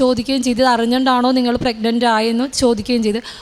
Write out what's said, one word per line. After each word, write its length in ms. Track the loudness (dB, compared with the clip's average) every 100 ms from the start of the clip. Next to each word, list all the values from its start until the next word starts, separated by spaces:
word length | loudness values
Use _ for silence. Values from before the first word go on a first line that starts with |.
ചോദിക്കുകയും 420 | 0 0 -2 -2
ചെയ്തു, 160 | 0 0
"ഇത് 60 | 2
അറിഞ്ഞുകൊണ്ടാണോ 580 | 2 2 0 2 2 2
നിങ്ങൾ 240 | 2 0 0
പ്രഗ്നൻ്റ് 500 | -2 -2 -2 0 2
ആയെന്ന്?" 400 | 2 0 0 -2 0
ചോദിക്കുകയും 420 | 0 0 -2 -2
ചെയ്തു. 160 | 0 -2 -6 -18